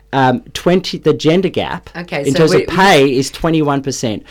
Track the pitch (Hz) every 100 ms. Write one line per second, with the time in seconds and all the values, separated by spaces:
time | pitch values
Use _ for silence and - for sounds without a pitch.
0 | - 135 131 123 - - 180 185 - 165
1 | 156 147 151 175 190 - 71 - - -
2 | 175 151 139 135 160 185 - 170 190 160
3 | 139 131 131 - 170 160 143 139 135 123
4 | 117 104 -